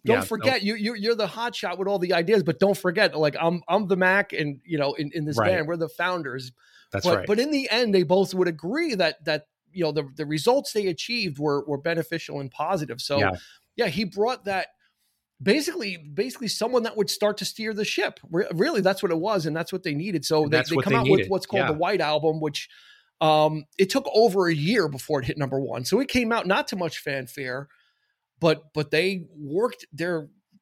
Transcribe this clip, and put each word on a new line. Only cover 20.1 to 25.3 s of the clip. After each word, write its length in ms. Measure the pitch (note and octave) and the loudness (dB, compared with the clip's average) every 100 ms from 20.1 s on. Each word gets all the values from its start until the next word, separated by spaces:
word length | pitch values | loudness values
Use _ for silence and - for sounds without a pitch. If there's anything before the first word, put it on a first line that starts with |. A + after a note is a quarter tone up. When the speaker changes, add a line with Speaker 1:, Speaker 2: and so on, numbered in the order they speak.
| E3 - | -4 2
Speaker 1:
So 160 | D#3 | 2
Speaker 2:
And 80 | D3 | 4
Speaker 1:
they, 60 | D#3 | 2
Speaker 2:
that's 100 | - | 2
Speaker 1:
they 60 | D#3 | 0
Speaker 2:
what 80 | |
Speaker 1:
come 80 | - | 2
Speaker 2:
they 60 | C3+ | 2
Speaker 1:
out 40 | C3 | 6
with 100 | D3 | 4
Speaker 2:
needed. 120 | - | 4
Speaker 1:
what's 160 | F#3+ - | -2 -2
called 220 | G3 C3+ | 0 0
the 40 | |
Speaker 2:
Yeah. 60 | D3+ | 0
Speaker 1:
White 220 | F3 G3+ | 0 0
Album, 380 | D3+ D3+ D#3+ D#3+ | 0 0 0 0
which, 280 | D#3 D3 - - - - _ _ | -4 -6 -10 -18 -20 -20 _ _
um, 420 | D#3 D#3 D#3 D#3 - - | 4 6 4 0 -8 0
it 100 | F#3+ | 2
took 180 | C4+ - | 2 2
over 340 | G#3+ A#3 F#3+ F3 | 4 6 4 2
a 60 | |
year 340 | D#3+ D#3 A#3 D#3 | 2 2 2 0
before 320 | C3+ - D3 | -4 -4 -2
it 40 | |
hit 140 | B2+ | -2